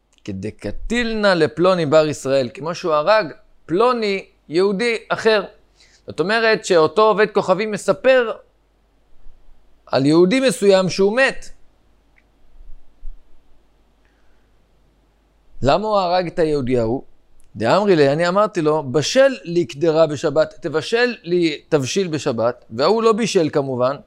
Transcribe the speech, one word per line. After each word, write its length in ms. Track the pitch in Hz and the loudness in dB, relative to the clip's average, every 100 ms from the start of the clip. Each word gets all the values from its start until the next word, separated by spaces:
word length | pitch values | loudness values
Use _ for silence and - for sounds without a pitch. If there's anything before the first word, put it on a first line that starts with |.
| _ _ | _ _
"כדקטיל 920 | - 95 104 - 104 - - 233 226 220 | -12 -10 -10 -10 -10 -8 -4 -2 -2 0
נא 100 | 202 | 0
לפלוני 580 | 180 151 - 185 180 156 | 2 0 2 2 2 2
בר 220 | 156 156 | 2 2
ישראל", 420 | 139 135 135 120 | -2 -2 0 -2
כמו 220 | - 151 175 | -6 -10 -6
שהוא 180 | 180 | -2
הרג 380 | 151 156 220 165 120 _ _ - | 0 2 2 0 -10 _ _ -6
פלוני 600 | 170 240 240 214 196 - _ - | 0 0 0 -2 -4 -8 _ -6
יהודי 480 | 156 196 190 240 226 - | -2 0 0 -2 -4 -6
אחר. 340 | 170 220 214 180 - _ _ _ _ - | -2 2 0 -2 -14 _ _ _ _ -14
זאת 120 | 107 | -6
אומרת 460 | 170 226 226 214 - | -2 0 2 0 2
שאותו 360 | 175 156 156 | 2 4 4
עובד 300 | 214 196 208 | 2 4 2
כוכבים 400 | 208 180 185 220 | 0 0 -2 -2
מספר 600 | 202 - 190 254 262 226 - _ _ _ _ _ _ _ - - - - - _ _ _ | -4 -2 0 2 2 0 -6 _ _ _ _ _ _ _ -18 -18 -18 -20 -20 _ _ _
על 200 | 127 139 | 0 2
יהודי 340 | 160 180 254 | 4 4 4
מסוים 500 | 262 - 202 190 185 | 0 2 2 4 2
שהוא 280 | - 196 233 | 0 0 2
מת. 320 | 269 - - - - _ _ _ _ _ _ _ - - - - - _ - - - - _ - _ _ _ _ _ _ _ _ _ _ _ _ _ _ _ _ _ _ _ - | 0 -2 -14 -18 -20 _ _ _ _ _ _ _ -20 -20 -16 -16 -16 _ -12 -12 -18 -20 _ -20 _ _ _ _ _ _ _ _ _ _ _ _ _ _ _ _ _ _ _ -4
למה 260 | 120 165 214 | 0 0 0
הוא 100 | 202 | 0
הרג 300 | 180 180 170 | 0 0 -2
את 120 | 160 | -2
היהודי 400 | 160 147 123 123 | -2 -2 -2 -2
ההוא? 240 | 113 131 - - _ - - - | -2 -4 -8 -20 _ -20 -20 -4
דאמרי 400 | 110 170 208 170 | 0 2 4 4
לי, 180 | 139 | 4
אני 140 | 147 175 | 2 0
אמרתי 340 | 190 208 185 | 0 0 0
לו, 300 | 151 156 139 | -2 -2 -2
"בשל 460 | 139 135 262 269 240 | -2 0 2 2 2
לי 220 | 160 170 175 | -4 -4 -4
קדרה 420 | 139 165 156 160 | -2 0 2 2
בשבת", 460 | 147 160 151 156 - | 0 -2 0 -2 -4
תבשל 540 | 170 151 - 226 247 214 | -6 -6 -2 -2 -2 -4
לי 380 | 165 175 165 143 - | -4 0 0 -4 -2
תבשיל 380 | 156 127 196 185 | -2 0 -4 -4
בשבת, 580 | 147 151 113 117 123 - | -4 -4 -2 -2 -4 -12
וההוא 340 | 113 151 226 | -2 0 2
לא 80 | 226 | 2
בישל 380 | 220 226 190 151 | 0 0 0 0
כמובן, 420 | 151 135 127 123 143 | -2 -4 -2 -2 -2